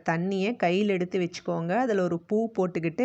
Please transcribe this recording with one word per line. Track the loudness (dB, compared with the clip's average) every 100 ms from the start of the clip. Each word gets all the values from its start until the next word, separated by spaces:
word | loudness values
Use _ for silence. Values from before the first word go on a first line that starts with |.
| -2
தண்ணியை | 0 0 0 -2 2
கையில் | 2 4 2
எடுத்து | 0 0 -2
வச்சுக்கோங்க. | -2 -4 -4 -2 0 0
அதுல | 2 2
ஒரு | 0 -2
பூ | -2 0 0
போட்டுக்கிட்டு, | 0 -2 0 -2 0